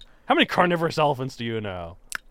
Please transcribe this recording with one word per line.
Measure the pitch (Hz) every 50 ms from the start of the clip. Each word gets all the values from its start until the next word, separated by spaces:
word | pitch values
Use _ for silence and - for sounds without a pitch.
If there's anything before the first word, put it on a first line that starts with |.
| - - - - _
How | - 269
many | 339 226
carnivorous | - - - 180 175 175 165 170 160 -
elephants | 160 151 143 143 123 135 131 -
do | - 117
you | 117 113 110
know? | 107 101 92 90 85 82 85 - - - - - _ -